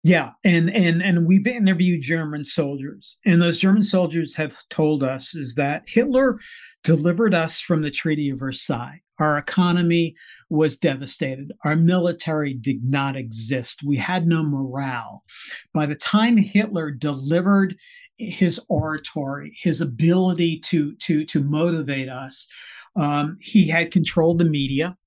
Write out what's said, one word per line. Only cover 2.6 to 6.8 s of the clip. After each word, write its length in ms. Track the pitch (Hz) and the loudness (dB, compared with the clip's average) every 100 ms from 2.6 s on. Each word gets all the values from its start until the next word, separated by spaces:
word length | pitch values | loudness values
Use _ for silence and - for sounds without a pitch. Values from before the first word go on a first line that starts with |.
| 143 139 131 - - - 208 | -4 -4 -10 -12 -18 -4 4
and 160 | 170 | 4
those 160 | 170 165 | 4 2
German 240 | 190 208 | 4 4
soldiers 520 | 202 185 175 165 160 - | 4 2 0 -2 -4 -6
have 200 | 151 - - | -6 -8 -8
told 320 | - 151 151 | 0 0 2
us 300 | 135 135 - 165 | -2 -4 -8 -8
is 200 | 131 120 | -6 -4
that 280 | 143 151 - | -2 -4 0
Hitler 500 | 226 277 254 269 - - - - _ | 0 2 2 2 0 -10 -20 -20 _